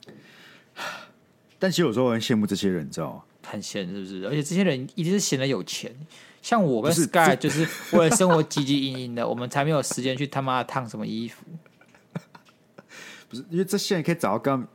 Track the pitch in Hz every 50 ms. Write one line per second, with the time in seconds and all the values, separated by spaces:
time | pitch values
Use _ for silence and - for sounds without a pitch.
0 | - - - - - - - - - - - - _ _ _ - - - - -
1 | - - _ _ _ _ _ _ _ _ _ _ - 190 170 - 175 135 107 117
2 | 131 123 117 113 110 - 127 107 104 98 101 92 - 98 92 85 76 67 - -
3 | 80 71 - 87 - _ _ _ - - - 104 95 - - 104 95 87 95 101
4 | 95 95 98 92 92 101 139 151 143 - 175 180 196 180 143 127 131 143 - -
5 | 165 170 190 208 - - - 135 131 135 131 98 87 - - - - 107 117 135
6 | 156 - - - - - - _ - - 240 226 196 151 127 113 107 151 170 170
7 | 165 117 - 180 165 156 135 127 - 147 135 147 160 156 - - - - - 175
8 | 165 160 147 - 190 180 170 160 156 - - 151 143 131 143 143 135 135 131 131
9 | 127 123 120 117 117 117 117 120 123 127 - 143 139 156 160 143 127 - - -
10 | 123 131 131 127 147 139 - 139 135 135 127 127 120 - - 135 127 113 107 110
11 | 107 110 107 110 117 113 - - - - 165 160 - - _ _ - _ - _
12 | _ _ - - - - - - _ _ _ _ _ _ _ - - _ - -
13 | - - - - - - - 120 139 - 165 175 190 190 - 202 - - 202 175
14 | 151 - 170 - - 101 98 113 - 139 139 131 113 - _